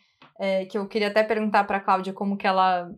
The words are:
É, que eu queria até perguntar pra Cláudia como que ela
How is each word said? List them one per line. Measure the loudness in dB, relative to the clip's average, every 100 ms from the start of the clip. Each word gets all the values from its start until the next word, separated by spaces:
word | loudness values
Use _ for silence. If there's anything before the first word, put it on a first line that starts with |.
| _ _ -20 -6
É, | -2 -2 -2
que | -6
eu | -4
queria | -2 0
até | 2
perguntar | 2 0 2 2
pra | 2 0
Cláudia | 2 0 0
como | -4 -4 -2
que | 0
ela | 2 2 2 -4